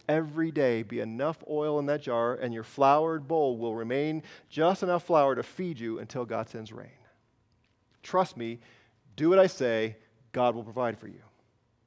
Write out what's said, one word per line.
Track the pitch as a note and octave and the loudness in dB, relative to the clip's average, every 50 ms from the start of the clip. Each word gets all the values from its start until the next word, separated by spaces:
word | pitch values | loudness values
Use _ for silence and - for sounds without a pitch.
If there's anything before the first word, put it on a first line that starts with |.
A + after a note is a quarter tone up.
| _ - | _ 0
every | D3+ D#3+ D#3+ D3+ D3 D#3+ D#3+ E3 | 0 0 0 -2 -2 -2 -2 -2
day, | D3 D3+ C#3 B2 A#2 A2+ | 0 2 2 2 2 0
be | A2+ G2+ A#2+ A2+ | -2 -6 -6 -6
enough | A2 A2+ A2+ B2 C#3 D#3+ D#3+ - - - | -6 -6 -4 -4 -4 -4 -4 -6 -8 -6
oil | D3+ D3+ D3+ D3+ D3 D3 | -4 -4 -2 0 0 0
in | C#3+ | 0
that | C#3+ D3 C#3+ | 0 -2 -2
jar, | D3 C3+ A#2+ A#2 A#2 A#2+ B2+ | -2 -2 0 0 0 0 -2
and | - B2+ A#2+ | -2 -4 -6
your | A#2 A2+ A2 | -6 -6 -10
floured | - - - C#3 C3+ C#3+ D3+ D#3+ E3 D#3+ D#3 C#3 C3+ | -6 0 4 4 6 6 6 4 0 -2 -4 -4 -2
bowl | E3 D#3+ D3 C3 A#2+ | 0 2 2 2 0
will | A2 A#2+ A#2 A2 | -2 -4 -4 -4
remain | A2+ A2+ A#2 B2+ C#3 D3 D#3 D#3 D#3 - - - - _ _ | -4 -4 -2 -2 -2 0 -2 -4 -6 -8 -12 -20 -20 _ _
just | - D3 D#3+ F3+ G3 - | -2 2 2 2 2 2
enough | G3 F3 F3 E3+ - | 0 0 0 -2 0
flour | - E3+ D3+ C#3 C#3 B2+ | 2 4 4 6 4 2
to | A#2+ A#2+ | 0 -4
feed | - - - F#3 F3 D3+ A2 | -8 -8 -8 -6 -6 -6 -6
you | A#2 A2+ A2+ - | -6 -6 -6 -6
until | A2+ A2+ - B2+ A#2+ | -8 -8 -8 -8 -6
God | A2 A2+ A2+ A2 - | -6 -6 -6 -6 -8
sends | - A2+ A2 G#2+ | -10 -14 -14 -14
rain. | A2 A2 - - - _ _ _ _ _ _ _ _ _ _ _ _ _ _ _ _ _ _ _ _ _ | -16 -16 -18 -18 -20 _ _ _ _ _ _ _ _ _ _ _ _ _ _ _ _ _ _ _ _ _
Trust | - - - F#3 F3+ - - | -8 -2 0 0 0 0 -2
me, | A#2+ A#2 A#2 A#2 A#2 - - - _ _ _ _ _ _ _ - | -10 -8 -8 -10 -12 -14 -20 -20 _ _ _ _ _ _ _ -6
do | - D3+ E3+ | 0 2 6
what | F#3+ F#3+ | 8 8
I | F#3+ | 8
say, | F3+ - - B2+ A#2+ A2+ A2 A2 A2 G#2+ - _ _ _ _ _ _ | 6 4 0 0 0 2 0 0 -2 -6 -10 _ _ _ _ _ _
God | - C3 B2 B2 A2 | -2 2 2 2 2
will | A#2 A2+ | -2 -6
provide | A2+ G#2+ B2+ B2 A#2 G#2+ - | -8 -6 -4 -4 -4 -4 -6
for | A2 | -12
you. | G2+ F#2 - - _ _ _ _ _ _ _ _ _ _ _ _ | -18 -18 -20 -20 _ _ _ _ _ _ _ _ _ _ _ _